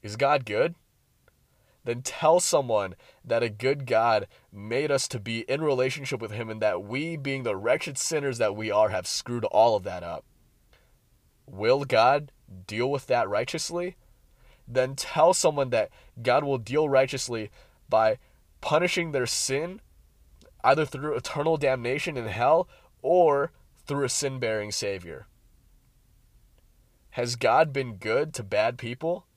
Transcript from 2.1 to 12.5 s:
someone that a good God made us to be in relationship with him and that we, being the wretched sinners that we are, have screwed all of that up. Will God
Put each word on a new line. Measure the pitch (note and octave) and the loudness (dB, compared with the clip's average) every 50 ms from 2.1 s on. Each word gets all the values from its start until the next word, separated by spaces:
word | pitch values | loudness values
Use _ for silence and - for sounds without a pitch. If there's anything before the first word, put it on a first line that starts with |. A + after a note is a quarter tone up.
| - - - D#3 E3 F3 | -8 2 4 6 6 6
someone | F3 - - D#3 C#3 A#2+ A2+ G#2 G2+ F#2+ F2+ _ _ - _ _ _ | 4 4 2 2 2 2 0 0 0 -2 -8 _ _ -20 _ _ _
that | - A2+ A#2 A#2 | -2 -2 0 0
a | A#2 | -2
good | G#2+ G#2+ A#2 C3 C#3+ D3 C3+ | -4 -2 -2 -2 -2 -2 -2
God | B2 B2 A2 A2+ A#2 A2 G#2+ G2 - _ _ _ _ | 0 2 2 4 4 2 2 0 -2 _ _ _ _
made | - G2+ G2+ G#2+ A2+ C3 D3 D3 | -20 -16 -10 -4 -2 -2 0 0
us | C#3+ C3+ - | 0 0 0
to | - - A#2+ | -2 -6 -8
be | G2 G2+ A2+ A2+ A2 | -6 -6 -6 -6 -4
in | - B2+ D3 D#3+ | -4 -4 -2 0
relationship | D3+ C#3 B2+ B2+ C3 C3 D3 C#3 C3 C#3 A#2 | 0 2 2 0 0 -2 -4 -6 -6 -6 -6
with | A2+ G#2+ G#2 | -6 -8 -8
him | A2 A#2 A2+ | -8 -8 -8
and | A2 A2 | -6 -2
that | A2 G#2+ F#2+ F2 G2 | -2 -2 -2 -2 -6
we, | G2+ A2+ C3+ D#3 E3 E3+ | -6 -6 -6 -4 -4 -6
being | D3+ C#3 C#3 C3+ C3+ C3 | -6 -4 -4 -4 -4 -2
the | A#2 G2+ | -4 -4
wretched | F#2+ G2+ A#2+ B2+ D3+ - - C#3 - | -2 2 0 0 0 0 -6 -6 -6
sinners | - - D#3+ D3+ C#3+ C#3 B2+ A#2 | -6 -2 -2 -2 -2 -2 -2 0
that | A#2 G#2+ G2+ | 0 0 0
we | G#2 A2 A2 | -2 -4 0
are, | G2+ G#2 A2 G#2+ | 4 4 4 4
have | G#2+ F#2+ F2+ | 2 -2 -4
screwed | - - - - - A#2+ A#2+ A2 | -4 -6 -6 -6 -6 -6 -4 -4
all | G#2 - G2 A2 A#2 A2+ | 0 4 6 6 6 4
of | G#2 F#2 | 2 -2
that | G2 F2+ F2+ F2 | -4 -10 -8 -10
up. | E2+ E2 D#2 - _ _ _ _ _ _ _ _ _ _ _ _ _ _ _ _ _ _ _ _ _ _ _ _ | -8 -10 -10 -12 _ _ _ _ _ _ _ _ _ _ _ _ _ _ _ _ _ _ _ _ _ _ _ _
Will | - - F#2 G#2 A2+ B2+ C#3+ C#3+ | -18 -10 -2 2 4 4 4 2
God | C3+ B2 A2 A2+ B2 C3+ D3 D3+ C#3 _ _ _ - | 2 4 6 6 6 6 4 0 -6 _ _ _ -20